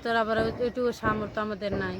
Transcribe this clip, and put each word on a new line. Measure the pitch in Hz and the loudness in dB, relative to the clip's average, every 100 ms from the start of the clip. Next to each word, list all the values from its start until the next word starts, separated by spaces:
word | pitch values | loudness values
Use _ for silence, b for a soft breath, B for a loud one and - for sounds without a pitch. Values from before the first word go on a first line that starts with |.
তো | 240 233 | 0 2
আবার | 220 220 220 | 4 2 2
ওই, | 226 247 | 0 -2
ওইটুকু | 254 247 233 | 0 0 0
সামর্থ্য | 220 214 208 214 214 | 0 0 -2 -4 -4
আমাদের | 202 202 196 | -2 -2 -2
নাই, | 190 185 | -2 -4